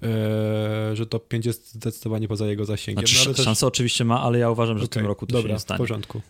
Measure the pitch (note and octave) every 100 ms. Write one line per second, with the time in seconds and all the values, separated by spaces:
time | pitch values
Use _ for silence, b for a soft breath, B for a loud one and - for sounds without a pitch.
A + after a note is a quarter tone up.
0 | A2+ A2 G#2+ G#2+ G#2+ G#2+ G#2+ G#2+ A2 G#2+
1 | A2+ A2+ - A#2 A2+ A2+ - A2+ A#2 -
2 | A2+ A2 G#2+ G#2+ G#2+ G#2 G#2 G#2 - G2+
3 | G#2+ - C3+ C3 A#2+ G#2+ C3 - A#2+ -
4 | A#2 A#2+ C3+ A#2+ A#2 A2+ A#2 A2 A#2+ A#2
5 | G#2+ G#2 A#2 B2 A2 G#2 - F#2+ A#2+ A2+
6 | - G#2+ -